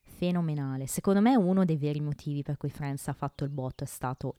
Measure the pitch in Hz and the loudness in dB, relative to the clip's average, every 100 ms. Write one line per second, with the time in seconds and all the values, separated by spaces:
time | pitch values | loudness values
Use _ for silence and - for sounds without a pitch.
0 | _ - 180 175 160 147 135 131 135 - | _ -4 -2 0 0 -2 -4 -4 -6 -2
1 | 196 196 226 262 180 190 175 156 147 147 | 2 6 6 6 6 4 4 2 0 0
2 | 147 143 147 143 143 143 147 - 143 139 | -2 -4 -4 -4 -4 -4 -6 -6 -6 -4
3 | - 139 139 - 139 143 131 - 135 - | -6 -4 -6 -4 -6 -4 -6 -6 -8 -4
4 | 127 131 131 | -6 -4 -6